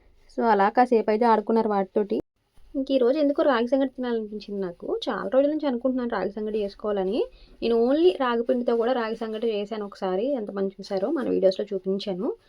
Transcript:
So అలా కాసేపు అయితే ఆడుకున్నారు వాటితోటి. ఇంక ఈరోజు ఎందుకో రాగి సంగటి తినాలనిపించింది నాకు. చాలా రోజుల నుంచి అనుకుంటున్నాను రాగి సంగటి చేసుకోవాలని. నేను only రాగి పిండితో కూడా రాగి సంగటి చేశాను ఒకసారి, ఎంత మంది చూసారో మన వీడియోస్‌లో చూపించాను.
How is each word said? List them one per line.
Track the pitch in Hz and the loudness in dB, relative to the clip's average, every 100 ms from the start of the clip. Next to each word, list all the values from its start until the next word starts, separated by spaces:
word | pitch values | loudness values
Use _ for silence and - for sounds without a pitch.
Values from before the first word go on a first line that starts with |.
| _ _ _ | _ _ _
So | - | -2
అలా | 233 202 196 | 2 4 4
కాసేపు | 240 247 226 214 | 4 4 2 2
అయితే | 214 | 2
ఆడుకున్నారు | 233 214 208 226 220 | 4 4 2 0 2
వాటితోటి. | 202 196 214 202 226 - _ _ - - | 0 0 -2 0 -2 -6 _ _ -20 -10
ఇంక | 294 269 | -6 0
ఈరోజు | 269 240 302 | 2 2 4
ఎందుకో | 285 285 | 2 2
రాగి | 311 233 240 | 2 2 2
సంగటి | 269 269 - | 0 0 -2
తినాలనిపించింది | 247 233 208 214 208 202 | -4 -4 -6 -10 -10 -6
నాకు. | 185 175 262 453 - | -6 -8 -8 -6 -4
చాలా | 196 190 | -6 0
రోజుల | 262 285 | 2 2
నుంచి | 302 294 | 0 -2
అనుకుంటున్నాను | 233 262 254 240 | -2 -2 -2 -2
రాగి | 214 196 | -4 -4
సంగటి | 208 214 214 | -4 -6 -4
చేసుకోవాలని. | 202 - 214 202 185 247 508 - - - | -6 -6 -4 -2 -2 -2 -4 -8 -20 -6
నేను | 226 233 240 | -2 2 2
only | 294 359 359 | 4 4 2
రాగి | 254 233 | 0 0
పిండితో | 240 254 240 233 | 0 0 0 0
కూడా | 233 | 0
రాగి | 254 220 220 | 0 -2 -6
సంగటి | 220 214 233 | -6 -4 -4
చేశాను | 208 208 220 202 | -4 -4 -8 -10
ఒకసారి, | - 190 185 254 | -6 -2 -2 0
ఎంత | 269 202 | -2 -4
మంది | 196 196 - | -4 -4 -6
చూసారో | 190 196 208 | -6 -4 -2
మన | 311 208 | -2 0
వీడియోస్‌లో | 180 190 190 208 | 2 4 2 -2
చూపించాను. | 190 190 196 202 180 262 466 | -4 -2 -2 -4 -4 -4 -6